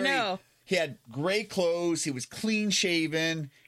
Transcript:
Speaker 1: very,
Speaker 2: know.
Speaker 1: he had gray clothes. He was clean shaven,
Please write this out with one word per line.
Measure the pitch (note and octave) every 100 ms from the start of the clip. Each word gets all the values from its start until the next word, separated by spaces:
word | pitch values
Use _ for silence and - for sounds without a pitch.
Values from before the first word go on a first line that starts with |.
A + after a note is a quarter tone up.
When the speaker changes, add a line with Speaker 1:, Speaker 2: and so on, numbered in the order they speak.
Speaker 1:
very, | C4
Speaker 2:
know. | C4+ G#3+ F#3 _ _ -
Speaker 1:
he | F3+
had | D#3 A#2+ -
gray | A#2 E3 G#3 G#3
clothes. | F#3+ E3+ E3+ F3 D#3+
He | D#3
was | B2 -
clean | - G#3+ G#3+ G#3+
shaven, | F#3 F#3+ E3+ D#3+ D#3+ E3 D#3+ C#3 -